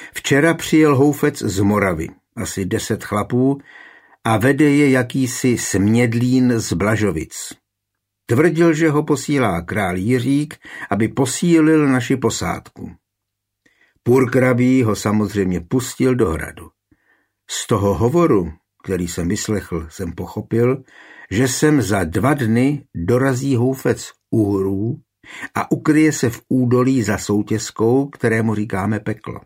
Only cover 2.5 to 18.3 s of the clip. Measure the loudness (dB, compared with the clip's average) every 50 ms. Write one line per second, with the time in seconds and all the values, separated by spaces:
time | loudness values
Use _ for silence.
2.5 | -6 -6 -4 -4 -4 -4 -4 -4 -6 -6 -4 -4 -4 -4 -2 -2 0 2 2 2
3.5 | 0 -2 -8 -18 -20 -20 -20 -20 -20 -20 _ _ _ _ _ -2 0 2 2 2
4.5 | 4 4 4 4 4 4 4 4 4 2 0 0 -2 -2 -2 -2 -2 -2 0 0
5.5 | 0 0 -2 -2 0 0 2 2 4 4 2 2 2 0 0 2 2 4 4 4
6.5 | 2 0 -2 -2 -2 0 0 0 0 0 0 -2 -2 -4 -8 -8 -12 -16 -16 -16
7.5 | -18 _ _ _ _ _ _ _ _ _ _ _ _ _ _ -2 2 2 2 2
8.5 | 2 2 2 2 2 2 0 2 2 0 0 0 -2 -2 -2 -2 0 0 0 0
9.5 | 0 -2 -4 -4 -4 -4 -2 -2 -4 -4 -2 0 0 0 0 0 0 -2 -2 -4
10.5 | -10 -18 _ -20 -18 -18 -6 -4 -2 -2 -2 -2 0 -2 -2 -2 -2 -2 2 4
11.5 | 4 4 4 4 4 4 4 2 0 0 0 -2 -2 0 0 -2 -2 -2 -6 -6
12.5 | -6 -8 -12 -18 _ -16 -16 -16 -16 _ _ _ _ _ _ _ _ _ _ _
13.5 | _ _ _ _ _ _ _ _ _ _ _ 2 4 4 4 4 2 2 4 4
14.5 | 2 2 2 4 4 4 2 2 0 0 0 0 0 0 0 0 -2 -2 0 0
15.5 | -2 -4 -4 -2 -4 -4 -4 -4 -4 -2 0 0 2 2 0 0 -2 -4 -8 -10
16.5 | -14 -18 -20 -20 _ _ _ _ _ _ _ _ _ _ _ _ _ _ _ -12
17.5 | -10 -10 -2 -2 0 2 2 0 2 2 0 2 2 2 2 4